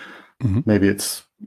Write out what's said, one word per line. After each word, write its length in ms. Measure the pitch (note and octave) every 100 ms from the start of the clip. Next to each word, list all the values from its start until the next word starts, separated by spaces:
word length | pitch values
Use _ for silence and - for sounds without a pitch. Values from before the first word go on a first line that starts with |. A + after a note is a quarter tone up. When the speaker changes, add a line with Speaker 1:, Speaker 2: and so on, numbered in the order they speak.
| - - - _
Speaker 1:
Mm-hmm. 180 | A#2 G2+ B2+
Speaker 2:
Maybe 220 | G#2 G2
it's 340 | G2 - - - _